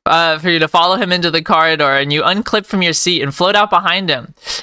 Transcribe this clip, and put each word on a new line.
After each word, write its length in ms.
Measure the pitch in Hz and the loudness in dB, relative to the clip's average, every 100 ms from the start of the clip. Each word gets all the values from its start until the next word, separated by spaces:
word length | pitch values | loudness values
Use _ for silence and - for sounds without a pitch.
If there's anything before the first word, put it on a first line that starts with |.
uh, 340 | - 160 165 156 | -2 2 2 0
for 120 | 170 | 0
you 80 | 165 | 0
to 80 | 156 | 2
follow 300 | 180 170 190 | 2 2 2
him 160 | 202 | 0
into 180 | 180 170 | -2 -2
the 120 | 160 | -2
corridor, 480 | 160 175 160 160 147 139 | 0 2 2 2 2 0
and 160 | 139 | 0
you 100 | 147 | 0
unclip 440 | 160 190 226 220 196 | 0 -2 -2 -4 -2
from 160 | 196 | -2
your 100 | 180 | 0
seat 300 | 160 - 175 | 0 -2 -2
and 120 | 139 | -2
float 200 | 139 180 | -2 0
out 160 | 202 208 | 2 2
behind 380 | 180 180 180 185 | 2 2 0 -2
him. 260 | 139 120 - - - | -4 -4 -16 -12 -10